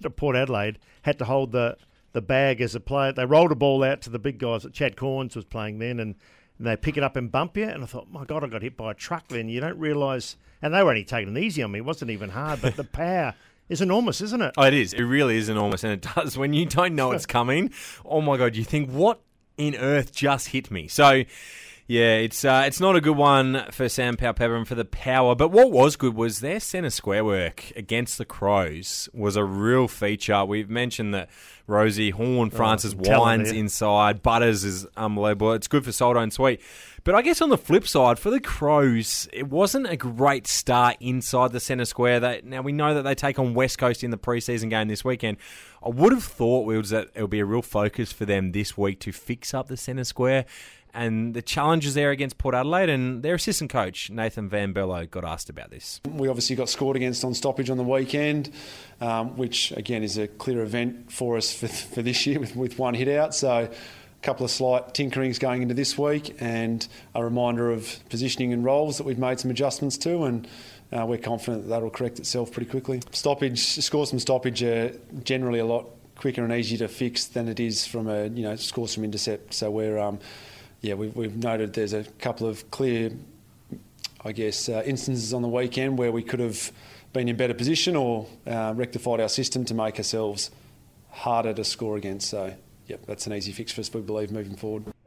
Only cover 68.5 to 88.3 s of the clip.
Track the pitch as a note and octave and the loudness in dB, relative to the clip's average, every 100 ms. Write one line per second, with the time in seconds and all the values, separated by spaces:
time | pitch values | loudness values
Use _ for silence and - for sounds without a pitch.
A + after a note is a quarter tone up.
68.5 | A#2+ A#2+ C#3 D3+ C#3 C#3 B2 B2+ C3 C3 | 0 2 2 2 -2 -4 -2 -2 -2 -4
69.5 | B2 C#3 - C#3+ B2+ E3+ F3 C#3+ A#2+ A#2 | -2 -2 -2 -4 -2 -2 0 0 -2 -6
70.5 | - - - - A#2+ A2+ A#2 A#2 A2+ - | -16 -20 -20 -10 -4 -2 -2 -4 -4 -4
71.5 | A2+ G2+ A2+ A2+ - B2 - - B2+ A#2+ | -6 -4 -4 -4 -4 -6 -6 -6 -4 -4
72.5 | - A#2+ C3 B2+ B2+ - - C#3+ C#3+ C3+ | -6 -6 -6 -4 -6 -6 -4 0 0 0
73.5 | C#3 - - - D3+ C#3+ B2+ - C3 B2+ | 0 -2 -2 0 0 0 -2 0 0 0
74.5 | A#2 A#2+ A#2 A#2 - - C#3 - C3 B2+ | -2 0 0 0 -4 -14 -12 -2 0 0
75.5 | A#2 A2+ A#2 - - - - C#3 B2 A#2 | 0 0 -2 -4 -16 -20 -6 -4 -2 -2
76.5 | A#2 A2 A2+ A2+ - B2 B2 - B2 A#2 | -2 -2 -2 -4 -4 -4 -4 -6 -6 -6
77.5 | A2 A#2 G#2 - A#2 A2 G#2 G#2+ A#2 G#2+ | -4 -4 -4 -4 -6 -4 -4 -4 -4 -6
78.5 | A2 - - A2+ - A2 G#2 - G#2 - | -6 -6 -6 -6 -4 -4 -4 -4 -6 -8
79.5 | - G#2+ G#2+ G#2+ G#2+ G#2 G2+ - - - | -6 -4 -2 -2 -2 -2 -4 -12 -20 -20
80.5 | - - - G#2+ G2 G#2+ A2 A2+ A2 A#2 | -20 -20 -10 -6 -6 -6 -6 -6 -4 -2
81.5 | A2+ G#2+ G#2 G#2+ G#2+ G#2 - B2 A#2 A2+ | -2 -2 -2 -2 -4 -8 -8 -6 -4 -4
82.5 | G#2+ - - C3+ A#2 A2+ - - - - | -6 -10 -4 -2 0 -2 -6 -16 -20 -20
83.5 | - - F#2+ - - - - G#2+ G#2+ G#2+ | -20 -18 -18 -18 -18 -16 -12 -10 -4 -4
84.5 | G2+ - A2 C#3+ C3 - B2 A2 B2 A#2+ | -4 -4 -2 -2 -4 -2 -4 -4 -4 -2
85.5 | B2 B2+ C3 C3 C3 A#2+ A#2 A#2 B2 A#2+ | -2 -2 -2 -2 0 0 -2 -4 -2 -2
86.5 | G#2 - - - - - C3 A#2+ A2+ B2+ | -4 -8 -12 -20 -20 -8 -4 -2 0 -2
87.5 | A#2 A#2+ D#3+ - D#3+ B2+ A2+ G2+ | 0 0 0 2 2 0 -2 -6